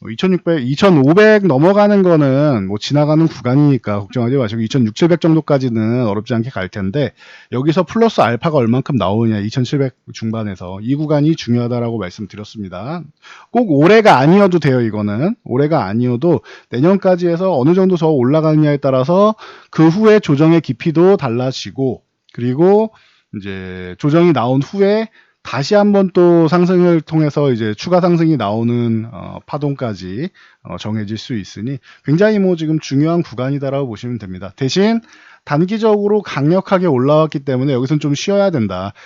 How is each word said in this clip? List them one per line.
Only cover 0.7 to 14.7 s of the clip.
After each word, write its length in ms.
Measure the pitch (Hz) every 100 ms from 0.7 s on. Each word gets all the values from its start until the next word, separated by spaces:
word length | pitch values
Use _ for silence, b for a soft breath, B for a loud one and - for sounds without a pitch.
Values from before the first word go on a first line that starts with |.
| 143 202 160 131 175 214 214 190
넘어가는 560 | 131 170 202 208 202
거는 640 | 185 160 139 135 151 120 95
뭐 100 | 104
지나가는 500 | - 143 147 156 160
구간이니까 720 | - 120 135 147 131 - 101
걱정하지 380 | 98 127 117 135
마시고 240 | 113 113
이천육천칠백 580 | 110 143 110 - 170 170
정도까지는 880 | 170 160 151 143 131 113 110 123 117
어렵지 260 | 101 104
않게 180 | 113 113
갈 180 | - 92
텐데, 420 | 107 98 139 131 - B B B
여기서 320 | 120 147 160
플러스 380 | 180 - 226 -
알파가 360 | 113 117 170 151
얼만큼 380 | 117 123 - 135
나오느냐, 440 | 92 107 117 107
이천칠백 560 | 104 135 123 143 135 - -
중반에서 680 | 117 113 110 107 95 90 95
이 140 | 110 143
구간이 400 | 151 147 147 160
중요하다라고 640 | - 120 120 120 120 117
말씀드렸습니다. 1080 | 90 - 101 98 104 113 98 90 117 175 151 _ B B B
꼭 200 | 233 233
올해가 480 | 139 160 220 208 139
아니어도 400 | 143 196 202 175
돼요. 200 | 147